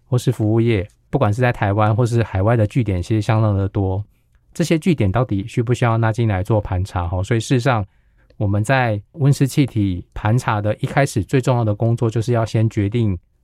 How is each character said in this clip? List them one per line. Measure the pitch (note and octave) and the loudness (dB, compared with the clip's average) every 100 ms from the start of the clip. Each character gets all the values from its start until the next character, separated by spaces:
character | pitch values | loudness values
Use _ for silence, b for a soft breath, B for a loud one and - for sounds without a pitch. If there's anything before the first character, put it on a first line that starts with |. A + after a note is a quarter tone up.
| - | -4
或 | B2 | -2
是 | - | 0
服 | A#2+ G#2+ | 0 2
务 | A2+ | 2
业， | A#2 A2 F2 _ - | 2 0 -2 _ -6
不 | C#3 | 0
管 | A#2 | 0
是 | G#2 | 2
在 | B2+ | 0
台 | A#2 G#2 | 0 0
湾 | G2+ G#2+ A2 | 2 2 2
或 | |
是 | A#2+ A#2 | 2 0
海 | A2 F#2+ | 0 0
外 | G2+ A#2+ | 2 2
的 | G#2 | 2
据 | C#3+ | 0
点 | G#2+ F#2 | -2 -2
其 | F2 | -2
实 | A2 | -2
相 | G#2 A2 | 0 2
当 | A2 G2 | 2 2
的 | G2 | 0
多， | - F#2+ F#2+ G2+ _ _ _ _ | 0 -2 -2 -6 _ _ _ _
这 | - | -6
些 | E3 E3 | 0 0
据 | F#3 D3+ | 0 0
点 | G2+ | 2
到 | G#2 | 0
底 | B2+ G2 G#2 | 0 -2 -4
需 | - | -4
不 | A#2 B2 | -2 0
需 | B2 | 2
要 | A2+ | 2
纳 | A2+ | 0
进 | A2 A2+ | 0 0
来 | F#2+ | 0
做 | F#2 A2 | 0 0
盘 | - F#2 | 0 -4
查 | F#2+ F#2 F2 | -4 -4 -4
吼？ | F#2 | -4
所 | F2+ A#2 | -2 -2
以 | |
事 | - | 0
实 | C3 | 0
上 | A#2+ A#2+ G2 _ _ _ _ - | 2 0 -2 _ _ _ _ -4
我 | G2+ | -2
们 | G#2 | 0
在 | A2 C3+ A#2+ G2+ - | 0 0 0 -2 -6
温 | - C#3 | 0 2
室 | C#3 C3+ | 2 2
气 | - | 0
体 | C3 A2+ G2+ F2+ - - | 0 2 0 -2 -8 -6
盘 | G#2+ A#2+ | 0 0
查 | - G#2+ | 0 -2
的 | G#2 G#2+ | -2 -2
一 | - | -2
开 | - C#3 | 0 0
始 | - | 0
最 | F2+ C3+ | 0 0
重 | B2+ B2 | 2 0
要 | |
的 | A2+ G#2 | 0 0
工 | A#2 A#2 | 0 0
作 | A#2 | 0
就 | A#2 | -2
是 | A2 | 0
要 | A#2 | 0
先 | A2+ A#2 A2+ | 0 0 0
决 | - G2+ | 0 -2
定 | A#2+ A2 F2+ _ _ | 0 0 -2 _ _